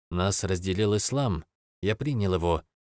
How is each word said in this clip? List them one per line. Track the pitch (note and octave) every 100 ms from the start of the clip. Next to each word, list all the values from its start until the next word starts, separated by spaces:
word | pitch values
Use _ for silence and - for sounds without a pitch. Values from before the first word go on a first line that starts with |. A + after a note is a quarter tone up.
| -
Нас | F2 F#2+ G2
разделил | F#2+ F#2 F#2+ F#2 G#2 G#2
ислам, | - C3+ C3 E2 - _ _ -
я | G2 G#2+
принял | C#3 B2+ G2
его | F2+ E2+ D#2+ - _